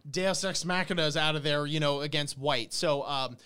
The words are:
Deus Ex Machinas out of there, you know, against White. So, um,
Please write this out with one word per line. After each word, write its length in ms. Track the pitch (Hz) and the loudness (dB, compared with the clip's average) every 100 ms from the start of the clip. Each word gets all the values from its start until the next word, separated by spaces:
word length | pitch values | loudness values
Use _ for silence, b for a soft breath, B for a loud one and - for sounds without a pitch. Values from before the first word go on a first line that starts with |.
| 147 | -8
Deus 340 | 139 190 185 | -2 0 0
Ex 200 | 190 180 | -2 -2
Machinas 520 | 170 180 175 175 156 160 | 0 0 0 2 2 2
out 180 | 156 | 2
of 80 | 156 | 2
there, 220 | 147 147 | 0 0
you 160 | 143 156 | 0 2
know, 200 | 147 139 | 2 2
against 340 | 147 151 147 131 | 0 -2 -2 -2
White. 380 | 143 131 110 | 0 0 0
So, 280 | - 170 143 | 0 2 2
um, 340 | 139 139 131 123 | 0 -2 -4 -6